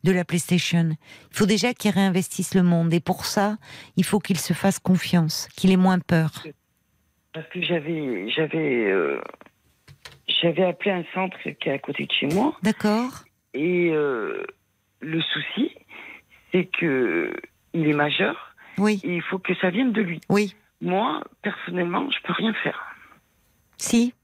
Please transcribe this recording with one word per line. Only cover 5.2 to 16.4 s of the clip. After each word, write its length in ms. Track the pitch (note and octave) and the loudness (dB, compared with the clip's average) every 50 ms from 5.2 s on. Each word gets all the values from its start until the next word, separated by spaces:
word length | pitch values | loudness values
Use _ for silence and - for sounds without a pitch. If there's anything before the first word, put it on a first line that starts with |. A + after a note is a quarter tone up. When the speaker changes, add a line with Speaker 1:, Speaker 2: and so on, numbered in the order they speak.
| D#3+ D#3 - - - - - | 2 2 -2 -6 -8 -10 -6
Speaker 1:
qu'il 160 | - - F#3+ | 2 4 4
ait 60 | F#3+ | 6
moins 220 | F#3 F#3 F#3+ F#3 F3+ | 6 6 4 4 2
peur. 440 | - - F3 E3 D#3+ D3+ - - - D#3 - _ _ _ _ _ _ _ _ _ _ _ _ _ _ _ | 2 2 2 2 2 0 -4 -8 -14 -14 -16 _ _ _ _ _ _ _ _ _ _ _ _ _ _ _
Speaker 2:
Parce 160 | - D#3+ D#3 - | -14 -14 -14 -10
que 120 | - F3+ F3+ | -6 -4 -2
j'avais, 640 | - F3 E3 C#3+ D#3+ E3+ D#3 D3 C3 A#2 F2+ F#2+ A2+ | 0 0 0 0 -2 -4 -2 -2 -2 -4 -4 -4 -4
j'avais, 600 | - D#3 D#3+ D3 - D#3+ D3+ C#3+ C3 A#2+ A2 G2 | -2 -2 -2 0 0 0 0 2 2 2 2 2
euh, 300 | F#2+ F#2+ D#2+ C#2 C#2 A1 G1+ G1+ - _ - - _ _ _ _ _ _ _ - - _ _ - - _ _ - - - | 2 2 2 2 0 -4 -6 -12 -16 _ -20 -20 _ _ _ _ _ _ _ -20 -20 _ _ -20 -20 _ _ -2 0 2
j'avais 220 | - E3+ D#3 E3 F#3+ | 2 2 2 2 0
appelé 280 | F3+ E3+ - - G#3 | 0 0 -2 -2 -2
un 120 | F#3+ F3+ D#3+ - - | -2 -2 -4 -6 -4
centre 240 | F#3 F#3+ F#3 - - - | -4 -4 -4 -6 -10 -12
qui 260 | C#3+ C#3+ _ - D#3+ | -12 -10 _ -4 -4
est 40 | C3+ | -4
à 60 | C#3 | -4
côté 260 | - - C#3 - C#3+ | -6 -8 -6 -6 -4
de 40 | D3 | -4
chez 140 | - - C3+ | -2 -2 -2
moi. 320 | C#3+ D#3+ G3 A#3+ D#4 - - F#3 | 0 0 2 0 0 -2 0 0
Speaker 1:
D'accord. 600 | A3 G#3+ - - G#3+ G#3 A3+ B3 C4 - - - _ _ _ _ _ - | 0 0 2 0 0 2 0 -2 -4 -8 -14 -20 _ _ _ _ _ -6
Speaker 2:
Et, 380 | B2+ D#3 F3+ F3+ F3 F3 E3+ D#3+ | -2 0 0 2 2 2 2 2
euh, 500 | D3+ D3 C#3+ C3 A2+ G#2 D2+ A1+ G1+ G1+ - _ _ _ _ _ _ _ _ _ _ | 2 0 0 0 -2 -4 -4 -6 -8 -8 -10 _ _ _ _ _ _ _ _ _ _
le 220 | C3 D#3 D#3+ E3 | -8 -4 -2 -2
souci, 480 | D#3+ - - D#3 D3 - - G3+ C#4 F4 - - _ _ - - - - - - _ _ - _ | -2 -2 -4 -4 -6 -6 -2 -2 -2 -2 -4 -12 _ _ -20 -20 -18 -18 -20 -20 _ _ -20 _